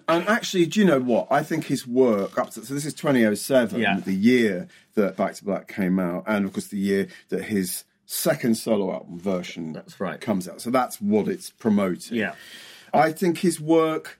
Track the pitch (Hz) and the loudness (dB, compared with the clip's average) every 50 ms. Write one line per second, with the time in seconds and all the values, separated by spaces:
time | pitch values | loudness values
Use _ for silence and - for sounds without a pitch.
0 | - - 165 170 180 202 220 233 - - - 180 170 151 - 214 202 175 147 135 | 0 0 0 0 2 0 0 0 -2 -2 0 0 0 2 4 4 6 6 6 4
1 | 127 123 113 98 - - 131 147 151 - 165 156 - - 143 120 - 123 120 127 | 2 2 2 2 2 2 0 0 0 0 -4 -4 -2 -2 -4 -4 -4 0 4 4
2 | 131 120 107 101 95 - - 127 113 - - 110 107 120 139 143 151 143 - - | 4 4 4 2 0 -2 -2 -4 -4 -4 -6 -14 -10 -8 -8 -6 -6 -8 -8 -4
3 | - 147 135 123 113 107 104 - - - 135 127 120 95 98 120 110 101 95 98 | 0 2 4 4 4 4 2 0 0 2 4 4 4 2 -2 0 0 0 0 0
4 | 90 95 95 95 104 120 127 123 113 104 92 90 90 - - - _ _ - 110 | 0 -2 0 4 6 6 6 6 4 2 0 -2 -8 -10 -16 -20 _ _ 0 0
5 | 101 95 95 - 98 82 - - - 101 95 92 - - - 104 95 90 92 95 | 0 0 0 -2 -2 -2 -4 -6 -6 -4 -4 -4 -6 -10 -6 -2 0 2 2 2
6 | 90 85 90 92 - 110 107 101 98 95 - 107 - - 104 98 98 101 98 98 | 0 -2 -4 -6 -2 -2 0 0 0 -2 -4 -8 -10 -8 -6 -4 0 0 0 0
7 | 95 90 - - _ - 101 92 90 - 110 98 92 90 - - - _ _ _ | 0 -4 -8 -18 _ -8 -8 -6 -4 -2 -2 -2 -2 -2 -6 -10 -12 _ _ _
8 | _ - - - - 170 151 151 - 120 110 - - 123 110 101 95 90 85 - | _ -10 -8 -4 -2 -2 -2 0 0 0 0 0 0 0 0 0 0 -2 -4 -8
9 | - - 87 87 87 98 92 90 87 - - 87 82 80 76 87 - - - - | -10 -12 -14 -6 -4 -4 -4 -4 -6 -8 -10 -10 -10 -10 -10 -12 -14 -16 -10 -8
10 | 98 87 80 - - 117 101 95 175 180 82 - - 120 127 127 123 - - - | -6 -6 -6 -8 -4 -4 -4 -2 -4 -8 -12 -12 -8 -2 -2 -2 -2 -2 -6 -6
11 | 104 101 107 107 87 - 95 - - - _ _ - 113 101 101 98 92 85 - | -2 0 2 2 2 0 -4 -6 -8 -16 _ _ 0 0 2 2 2 0 -4 -6
12 | - - 117 113 104 87 - - - - - - - - - - - - - 147 | -8 -6 -4 -4 -4 -4 -8 -12 -18 -20 -20 -20 -20 -20 -20 -20 -10 0 2 2
13 | 156 160 156 - 196 175 165 - 196 175 - 156 151 156 165 165 160 160 156 151 | 2 2 2 0 -2 -2 0 2 0 0 0 0 0 2 4 4 4 2 -2 -4
14 | - - - | -8 -12 -20